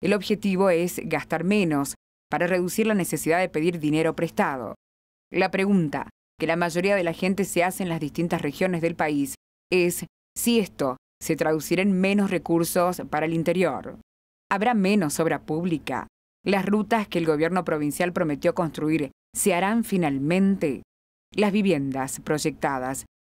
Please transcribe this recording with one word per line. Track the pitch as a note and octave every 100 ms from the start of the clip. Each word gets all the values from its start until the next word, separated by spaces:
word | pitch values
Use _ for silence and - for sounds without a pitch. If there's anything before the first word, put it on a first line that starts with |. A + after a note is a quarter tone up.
El | E3+
objetivo | G3+ G3 G3+ G3+ F#3 G3
es | E3 F3 -
gastar | - D#3 - D#3+
menos | F3 G#3+ F3 C#3+ C#3 - _ _ _
para | D3+ F3
reducir | F3+ F3+ - A3
la |
necesidad | G#3 E3 D3+ D#3 E3+
de | F#3
pedir | D#3 E3 E3+
dinero | D3 D3+ D#3+ D#3
prestado. | E3 - F3+ C3+ A2 - _ _ _ _ _
La | F3+ F#3
pregunta | F#3+ G3 G3+ D#3 C#3 A#2 - _ -
que | D#3
la | E3
mayoría | F3 E3 F#3+ G3+
de |
la | E3+
gente | D#3+ F#3 G3
se | F#3+ F3
hace | F3 -
en | F#3
las | E3
distintas | D3+ - E3 E3
regiones | D3 C#3 F#3 F3
del | E3
país | E3 D#3 D3 C#3 - _ _ _
es | F3+ F3 F3 E3 _ _
si | - A#3 A#3
esto | F#3+ - C3+ B2+ _ _
se | - D#3+
traducirá | D#3 D#3 - E3+
en | G3+
menos | F#3 F#3+ G3+ G3
recursos | F3 - E3+ E3 F#3 F3 F3+ -
para | D3+ D#3
el |
interior. | E3 E3 F3 E3+ A#2 - - _ _ _ _ _
¿Habrá | G3 A3+
menos | A3+ F#3 G#3+ D3+ -
obra | D#3+ C#3+
pública? | - D#3 F3+ D3+ - B2 - _ _ _
¿Las | - G3
rutas | G3 G#3+ G#3 A3+ G3+
que | F3
el | D#3+
gobierno | D3 E3 F#3 E3+
provincial | D#3 D3 - F3+
prometió | F3+ E3 C#3 E3+
construir | E3 E3 - D3+ D#3 C#3+ - _ -
se | -
harán | F3 F#3+ A#3
finalmente? | A3 F#3+ D#3+ C3+ C#3+ F3+ G3 F#3+ D#3 A#2 - _ _ _ _
Las | - F3
viviendas | G3+ G3 D#3 C#3 C3 C3 -
proyectadas | - D#3 D#3 C#3 D3+ C3+ B2+ C3+ - _